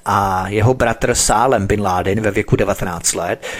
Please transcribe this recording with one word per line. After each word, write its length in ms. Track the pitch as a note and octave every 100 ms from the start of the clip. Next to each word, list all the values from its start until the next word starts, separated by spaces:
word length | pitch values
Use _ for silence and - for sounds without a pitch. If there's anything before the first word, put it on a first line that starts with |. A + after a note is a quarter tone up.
| -
a 420 | G#2 G2 F#2 F#2+
jeho 260 | G#2 A2+
bratr 420 | B2+ A#2 A#2 B2 A#2+
Sálem 520 | - A2 B2+ A#2 G2+
bin 140 | G#2
Laden 400 | G2 F2+ F2+ G#2
ve 100 | G#2+
věku 240 | G2+ G#2 A#2+
devatenáct 580 | G2+ G2 F#2 E2+ -
let 320 | - F2 A2+ - -